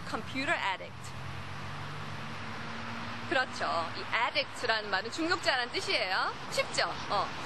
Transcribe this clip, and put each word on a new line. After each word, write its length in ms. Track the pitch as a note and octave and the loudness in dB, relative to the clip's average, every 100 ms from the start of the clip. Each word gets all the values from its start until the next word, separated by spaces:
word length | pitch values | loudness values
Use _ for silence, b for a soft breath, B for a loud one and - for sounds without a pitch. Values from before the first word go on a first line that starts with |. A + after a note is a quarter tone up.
| - | 0
computer 440 | C4 - C4 C#4+ D#4+ | -4 -2 -2 2 2
addict." 560 | G3 F3+ F3 - - - - - - - - - - - - - - - - - - - - - - - - | 2 0 -6 -8 -8 -6 -6 -6 -6 -6 -6 -6 -6 -6 -6 -6 -6 -6 -6 -6 -6 -6 -6 -6 -6 -6 2
그렇죠. 600 | C#4 B3+ - D#3+ E3 E3 - | 4 4 0 2 2 0 -4
이 80 | F#3+ | 0
addict라는 760 | G#3+ B3+ D#4 C4+ - A#3 A3 G#3+ | 2 4 2 0 -2 2 2 2
말은 220 | F#3+ A3 | 0 0
중독자라는 600 | - E4 F#4 E4+ C4 A#3+ | 0 2 4 4 4 2
뜻이에요. 640 | D4 G4 D#4 F#3+ G3 D#4 A#4+ - | -2 2 2 4 2 2 -2 -2
쉽죠? 420 | - C5 - F#3 D#3 - | 0 2 2 2 0 0
어. 200 | G#3 E3 - | 2 2 -2